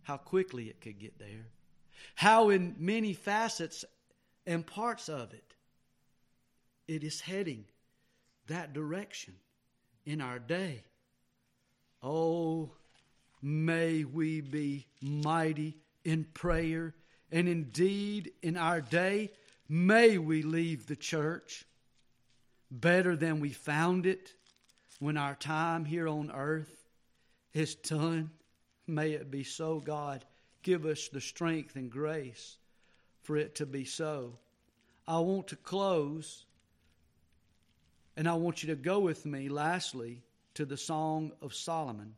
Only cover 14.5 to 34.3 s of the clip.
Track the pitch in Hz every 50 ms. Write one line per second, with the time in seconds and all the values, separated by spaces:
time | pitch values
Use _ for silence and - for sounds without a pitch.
14.5 | 135 151 147 143 143 143 - _ _ _ 135 139 147 147 151 151 160 165 160 156
15.5 | 156 151 151 156 151 - _ _ _ _ _ 165 160 160 156 160 - - - 175
16.5 | 165 160 165 160 160 165 165 160 156 - - _ _ _ _ _ 160 165 175 175
17.5 | 170 170 151 123 110 156 180 196 202 202 202 208 208 208 160 - - _ - 160
18.5 | 170 180 165 165 175 165 139 110 156 170 185 190 202 208 214 196 - - _ -
19.5 | - _ _ - 151 170 180 185 214 226 233 226 214 180 160 156 160 156 156 156
20.5 | 160 165 170 165 160 127 - - 147 - - - - 156 147 156 170 - - -
21.5 | - - - _ _ _ _ _ _ _ _ _ _ _ _ _ _ _ _ _
22.5 | _ _ _ _ 131 120 110 170 175 185 180 180 175 147 160 165 156 151 147 147
23.5 | 123 - - 151 147 151 165 175 180 185 175 185 185 - - - - _ _ -
24.5 | _ _ _ _ _ _ _ _ - - 139 147 151 151 143 139 143 - - 147
25.5 | 156 156 165 170 165 165 160 147 165 170 165 160 151 151 147 147 - 135 139 151
26.5 | 156 160 151 - - - - _ _ _ _ _ _ _ _ _ _ _ _ _
27.5 | - 156 156 151 - - - - 160 151 156 165 165 160 156 156 - _ _ _
28.5 | _ _ _ _ _ _ _ - 160 151 151 156 151 143 - 139 135 139 131 -
29.5 | - - 160 160 160 156 139 147 151 147 147 143 139 131 - - _ _ _ _
30.5 | _ _ - 180 180 170 151 156 151 - - - - 135 - - - - 170 165
31.5 | 165 156 135 - - 135 127 123 110 135 151 151 160 156 135 127 110 - - -
32.5 | - _ _ _ _ _ _ _ _ _ _ _ _ _ _ - 151 151 151 151
33.5 | 151 - 151 135 131 139 131 127 - - 160 156 151 139 123 120